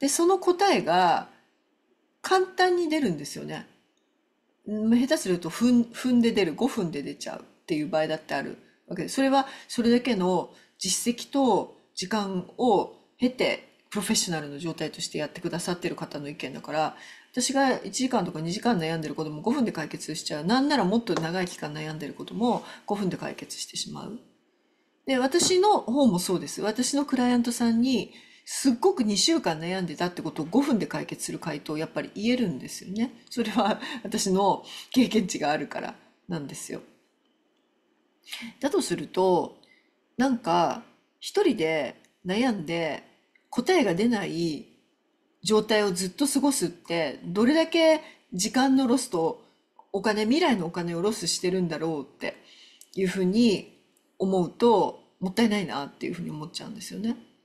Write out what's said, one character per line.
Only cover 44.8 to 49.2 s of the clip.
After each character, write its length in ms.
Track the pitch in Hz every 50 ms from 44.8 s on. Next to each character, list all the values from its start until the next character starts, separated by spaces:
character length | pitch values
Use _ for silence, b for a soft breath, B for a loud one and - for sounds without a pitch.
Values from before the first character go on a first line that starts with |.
| _ _ _ _ _ _ _ _ _ _ _ _ -
状 180 | 180 214 214
態 220 | 214 214 214 214 208
を 80 | 202
ず 160 | 180 175 185
っ 20 | 185
と 140 | - - 285
過 140 | 277 - 277
ご 120 | 277 285
す 160 | - - 185
っ 20 | 165
て、 500 | - - - - 170 170 156 135 - - -
ど 220 | 175 175 202 233
れ 80 | 254 311
だ 140 | 330 320
け 340 | 320 - 330 320 320 311 311 B B B B B _ -
時 180 | 180 202 226
間 240 | - 254 269 269 262
の 120 | 269 269
ロ 100 | 226 247
ス 120 | 262 - -
と 340 | - 165